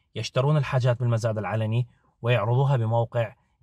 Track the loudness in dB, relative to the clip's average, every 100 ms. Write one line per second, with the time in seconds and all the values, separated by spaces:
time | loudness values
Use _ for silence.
0 | _ -10 -6 -2 0 0 0 0 0 0
1 | 0 0 0 -2 -4 -2 0 -2 -2 _
2 | _ _ 0 0 2 2 2 2 2 0
3 | 0 -2 -4 -8 _ _